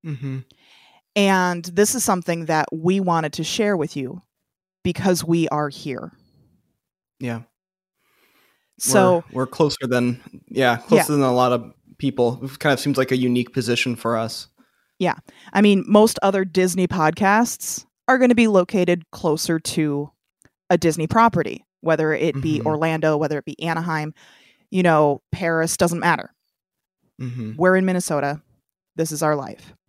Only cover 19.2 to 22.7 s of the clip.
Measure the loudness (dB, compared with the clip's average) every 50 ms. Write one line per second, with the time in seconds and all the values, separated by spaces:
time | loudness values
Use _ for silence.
19.2 | -2 -2 -2 -2 -2 -2 -2 -2 _ -4 -2 -2 -2 0 -2 -4 -6 -8 _ _
20.2 | _ _ _ _ _ _ _ _ _ _ 0 2 2 0 0 0 -4 0 2 4
21.2 | 4 4 2 0 -4 -4 -8 -12 _ _ _ _ -2 -2 0 0 0 -2 0 0
22.2 | 0 -2 -2 -2 -4 -2 -2 -2 -2 -2